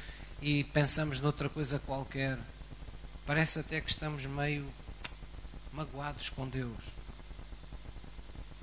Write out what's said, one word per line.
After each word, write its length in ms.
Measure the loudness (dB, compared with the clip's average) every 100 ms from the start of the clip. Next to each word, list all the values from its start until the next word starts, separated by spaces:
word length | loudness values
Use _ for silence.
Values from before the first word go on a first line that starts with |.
| -8 -8 -8 0
e 220 | 4 6
pensamos 560 | 6 6 8 6 6 4
noutra 280 | 4 4 2
coisa 300 | 0 0 0
qualquer. 600 | 0 -2 -2 0 2 0 -4 -8 -10 -8 -8 -8 -8 -6
Parece 360 | 2 4 6 4
até 200 | 2 0
que 80 | 2
estamos 380 | 2 2 -2 -2
meio 420 | 0 2 2 -2 -6 -8 0 0 0 -8 -8 -8 -8 -6
magoados 560 | -4 -4 -2 -4 0 -2
com 200 | 0 -2
Deus. 300 | 0 -2 -4 -8 -8 -8 -10 -10 -10 -10 -10 -10 -8 -8 -8 -8 -10 -10 -10 -10 -10